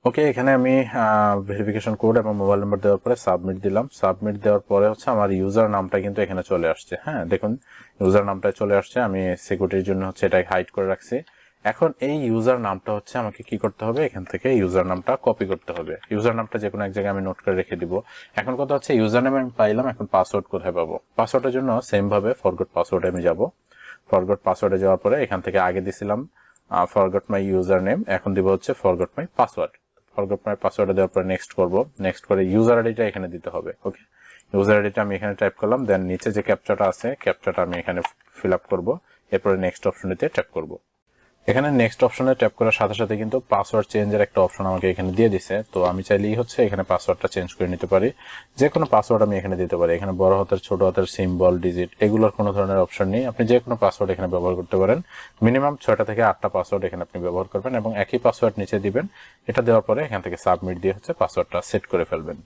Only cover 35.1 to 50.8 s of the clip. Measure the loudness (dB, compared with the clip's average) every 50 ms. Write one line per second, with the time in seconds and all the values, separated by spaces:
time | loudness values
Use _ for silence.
35.1 | -4 -4 -4 -6 -2 0 -2 -2 0 -2 -2 0 0 0 2 2 2 2 2 -2
36.1 | -4 -2 -4 -2 -2 -2 0 0 -2 -2 _ -4 0 0 0 0 0 -2 -6 -6
37.1 | -6 _ -4 -4 -4 _ -4 -4 -2 -2 -2 -2 -4 -6 -4 -4 -4 -4 -6 -6
38.1 | -10 _ _ _ _ -6 -2 0 0 0 _ -4 -4 -2 -2 -4 -4 -4 _ _
39.1 | _ _ _ _ -4 0 2 0 0 2 0 -4 -4 -2 -4 -4 -4 -2 -6 -6
40.1 | -4 -2 -2 -2 -2 -4 -6 _ -8 -8 -8 -8 -14 -18 _ _ _ _ _ _
41.1 | _ _ _ _ _ _ _ 0 0 2 2 2 2 2 2 2 2 2 0 0
42.1 | 2 0 0 0 2 2 2 0 _ 2 2 2 2 2 0 -2 0 -2 -2 -2
43.1 | -2 -4 -2 -2 -4 -4 0 _ 0 0 0 0 0 -2 -2 _ -2 -2 0 0
44.1 | 2 2 0 2 _ 2 2 2 0 -4 -2 -2 -2 0 0 0 0 0 -4 -2
45.1 | 2 4 4 4 2 0 -2 -2 -4 -4 -4 -4 -2 0 0 0 0 -2 0 0
46.1 | 2 2 2 0 0 -2 -4 -4 0 0 2 2 2 -4 -2 0 -2 0 0 -2
47.1 | -2 0 -2 -4 -4 -4 -6 -6 -4 -4 -4 -4 -2 -4 -2 2 2 2 2 0
48.1 | -2 _ -20 -20 -20 -20 -20 _ _ 0 0 2 2 0 0 2 2 2 4 2
49.1 | 2 2 4 2 0 -2 -2 -4 -2 -2 -2 -2 0 0 2 2 2 0 -2 -6
50.1 | -2 2 4 4 4 4 2 0 -2 -4 -2 -4 0 2